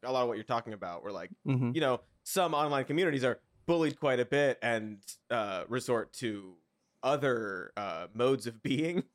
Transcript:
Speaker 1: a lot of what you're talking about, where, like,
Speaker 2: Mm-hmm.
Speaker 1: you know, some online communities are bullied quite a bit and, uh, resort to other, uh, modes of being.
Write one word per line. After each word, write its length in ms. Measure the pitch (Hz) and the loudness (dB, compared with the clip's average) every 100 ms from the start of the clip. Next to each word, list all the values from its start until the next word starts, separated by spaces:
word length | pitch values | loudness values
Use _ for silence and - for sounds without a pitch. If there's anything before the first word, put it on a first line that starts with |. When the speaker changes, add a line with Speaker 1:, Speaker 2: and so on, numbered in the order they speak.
Speaker 1:
a 80 | 120 | 0
lot 100 | 131 | 2
of 40 | 123 | 2
what 100 | 107 | 0
you're 60 | |
talking 300 | 110 120 117 | 0 -2 -2
about, 300 | 104 92 87 | -8 -8 -8
where, 80 | - | -8
like, 180 | 98 - - - | -8 -10 -10 0
Speaker 2:
Mm-hmm. 240 | 131 123 127 | 2 2 2
Speaker 1:
you 60 | |
know, 200 | 147 123 - _ | 2 2 -4 _
some 300 | - - 175 151 | -6 0 2 2
online 300 | 151 143 127 | 2 0 0
communities 380 | 151 180 139 | 0 2 2
are 160 | 127 113 _ _ - | 0 0 _ _ 0
bullied 320 | 170 160 135 | 2 2 2
quite 200 | 147 127 | 0 2
a 60 | 123 | 2
bit 320 | 139 143 123 | 4 4 2
and, 340 | - 113 107 104 - - _ | 0 -2 -2 -12 -16 -18 _
uh, 340 | 120 104 95 - | -2 -2 -4 -4
resort 440 | 123 123 117 104 | -4 0 -2 -2
to 420 | - 123 104 95 87 _ _ _ _ | -6 -6 -6 -10 -20 _ _ _ _
other, 680 | 127 143 135 120 110 95 - - | 0 2 2 0 0 -6 -8 -8
uh, 300 | 101 82 90 107 | -6 -6 -8 0
modes 300 | 127 135 120 | 2 2 -2
of 140 | 113 | -8
being. 400 | - 135 160 175 - | -2 0 0 -2 -4